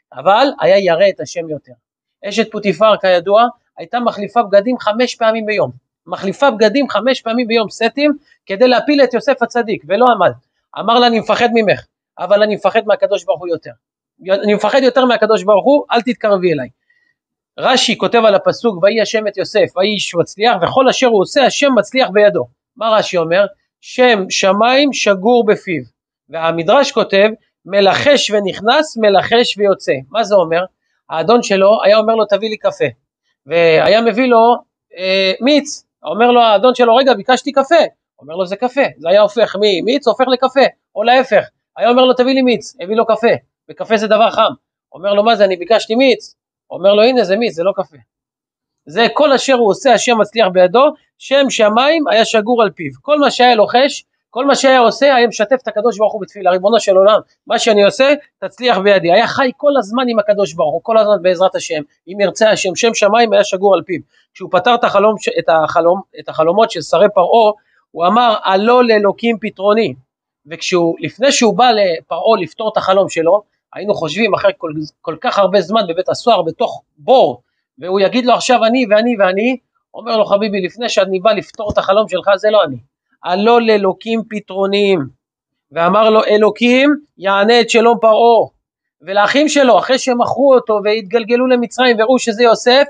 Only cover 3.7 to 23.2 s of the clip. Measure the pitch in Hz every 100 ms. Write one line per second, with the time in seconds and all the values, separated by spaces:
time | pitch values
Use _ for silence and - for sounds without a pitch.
3.7 | - 165 247 233 202 202 233 202 202 214
4.7 | 247 214 214 247 - 226 226 214 202 135
5.7 | 117 _ _ 165 180 190 - 277 208 220
6.7 | 269 269 202 233 262 226 233 226 226 202
7.7 | - 226 277 294 285 _ _ - 196 254
8.7 | 240 269 285 262 233 277 262 226 240 226
9.7 | 170 147 202 247 214 160 120 _ _ _
10.7 | 143 196 240 240 226 - 202 233 226 202
11.7 | 127 - _ _ - 180 202 214 202 190
12.7 | 226 208 190 190 196 - 160 180 156 151
13.7 | - _ _ _ _ 175 196 208 208 208
14.7 | 262 254 269 254 226 214 214 185 202 240
15.7 | 285 - 240 247 - 214 196 175 147 123
16.7 | _ _ _ _ _ _ _ _ - 185
17.7 | 262 - 208 190 233 220 196 185 - 233
18.7 | 175 196 220 202 220 208 190 165 214 165
19.7 | 175 202 202 - 170 156 - 226 196 165
20.7 | 262 262 - 254 214 170 285 233 - 285
21.7 | 247 294 262 208 202 208 175 120 _ _
22.7 | - 220 214 - 175